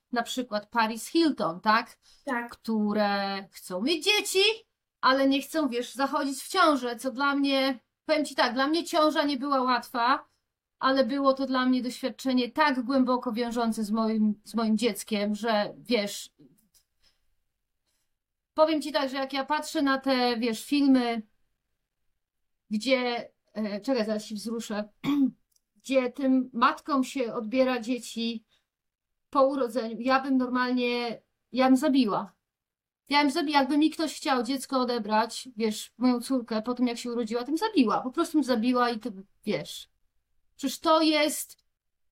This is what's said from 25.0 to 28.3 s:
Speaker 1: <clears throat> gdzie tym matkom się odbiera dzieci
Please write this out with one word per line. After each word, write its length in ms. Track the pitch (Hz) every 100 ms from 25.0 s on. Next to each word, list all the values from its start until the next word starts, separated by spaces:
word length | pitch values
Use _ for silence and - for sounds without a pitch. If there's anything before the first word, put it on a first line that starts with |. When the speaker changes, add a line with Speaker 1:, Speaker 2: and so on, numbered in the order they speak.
Speaker 1:
<clears throat> 800 | - 285 262 - _ _ _ _
gdzie 300 | - 262 247
tym 380 | 247 269 262 254
matkom 520 | 233 262 311 - 269
się 300 | 254 277 233
odbiera 460 | 240 220 262 262 247
dzieci 640 | 220 247 - 226 226